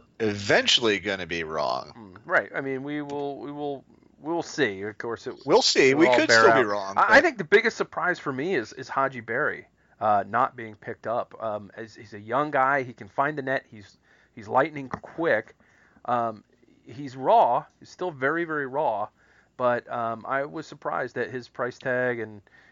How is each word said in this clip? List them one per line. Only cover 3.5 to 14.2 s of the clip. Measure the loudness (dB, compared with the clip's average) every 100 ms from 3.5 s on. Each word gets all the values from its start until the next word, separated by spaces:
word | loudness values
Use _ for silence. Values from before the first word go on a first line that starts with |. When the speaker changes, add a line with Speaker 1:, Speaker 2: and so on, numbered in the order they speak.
Speaker 2:
will, | -8 -8 -8 -12 -20 _ _
we'll | -6 -4
see. | -4 0 0 0
Of | -8 -8
course, | -8 -8 -10
it, | -8
Speaker 1:
We'll | 4 4
see. | 4 4 6
Speaker 2:
it'll | 6
Speaker 1:
We | 6
Speaker 2:
all | 6
Speaker 1:
could | 6
Speaker 2:
bear | 8
Speaker 1:
still | 8
be | 8
Speaker 2:
out. |
Speaker 1:
wrong, | 4 -2 -2 0
Speaker 2:
I, | 6 6
I |
Speaker 1:
but |
Speaker 2:
think | 6 0
the |
biggest | 2 4 4 -2
surprise | -6 -2 -2 -2
for | -4
me | -4 -2
is, | -2 -4
is | -10 -6
Haji | -2 -2 -2
Berry, | -6 -2 -2 -4 -12 _ _ -2
uh, | 2 2 2
not | 0 0 -2
being | -14 -14
picked | -14 -10 -4
up. | -4 -4 -8
Um, | -6 -6 -10 -16
as, | -16 -16
he's | -18
a | -16
young | -4 -2 0
guy. | 0 2 0
He | -2
can | -10 -12
find | -4 -4 -2
the |
net. | -4 -4 -6
He's, | -20 -20 _ _ _